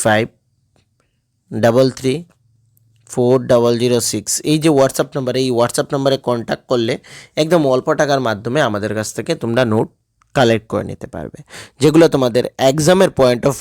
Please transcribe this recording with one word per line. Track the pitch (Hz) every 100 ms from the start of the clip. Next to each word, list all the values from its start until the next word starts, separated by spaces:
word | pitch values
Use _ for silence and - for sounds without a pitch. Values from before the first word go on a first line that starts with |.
ফাইভ | 113 107 117 _ _ _ _ _ _ _ _ _ _ _ - 110
ডাবল | 117 117 131 -
থ্রি | 131 147 175 _ _ _ _ _ _ _ -
ফোর | - 123 131 123
ডাবল | 123 120 117
জিরো | 123 120 -
সিক্স, | 110 - - 147
এই | 156
যে | 160 139
WhatsApp | 135 - 139 147
নাম্বার, | 123 127
এই | 131 117
WhatsApp | 117 - -
নাম্বারে | 143 135 135 -
কন্ট্যাক্ট | 120 110 135 -
করলে | 123 113 160 - - - -
একদম | 156 165 139
অল্প | 127 156 151
টাকার | 143 139 120
মাধ্যমে | 101 117 135 123
আমাদের | 107 107 107
কাছ | 107 -
থেকে | 110 160
তোমরা | 117 117 123
নোট | 110 - _ _ _ _ -
কালেক্ট | 120 110 -
করে | 101 98
নিতে | 98 -
পারবে, | 90 69 - - - - -
যেগুলো | 156 156 160
তোমাদের | 143 123 120 113 - 135
এক্সামের | 151 151 185 180 -
point | 127 123 143
of | 131